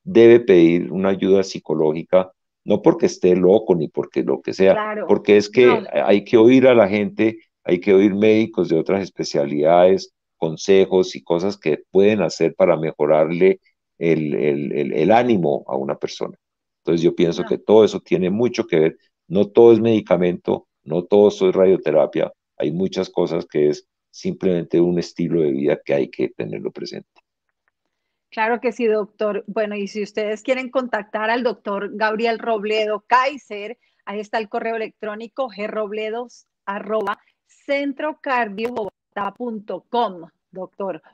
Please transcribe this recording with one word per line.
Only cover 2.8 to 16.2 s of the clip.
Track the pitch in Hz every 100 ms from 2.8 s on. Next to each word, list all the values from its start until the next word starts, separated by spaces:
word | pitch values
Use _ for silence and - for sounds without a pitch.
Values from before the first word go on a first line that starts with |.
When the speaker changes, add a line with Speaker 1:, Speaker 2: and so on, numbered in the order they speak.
Speaker 1:
porque | 156 170 98
esté | - 92 90
loco | 90 107 -
ni | 87 71
porque | - 69 -
lo | 62 67
que | -
sea, | - 95
Speaker 2:
Claro. | 92 - - -
Speaker 1:
porque | - - 104
es | 104
que | 127 123
Speaker 2:
No. | 117 -
Speaker 1:
hay | - 65 104
que | 101 120
oír | 113 131 127
a |
la | 120 101
gente, | 104 101 98 110 113 _ _
hay | - 87
que | 101
oír | 95 104
médicos | 98 110 110 113 - 82
de | 82
otras | - 98
especialidades, | 90 - 80 78 71 73 76 87 92 95 - _ _ _
consejos | 82 80 - 98 92 95 90 -
y |
cosas | - 85 95 101
que | 80 76 -
pueden | 92 101 107
hacer | 80 - 82
para | 76 92 80
mejorarle | 80 - 73 78 78 85 95 95 _ _ _ _
el, | 82 80 76
el, | 52 73 71 71
el, | - 73
el | 55 80
ánimo | 113 123 107 78 71 -
a | 67
una | 69 71
persona. | - -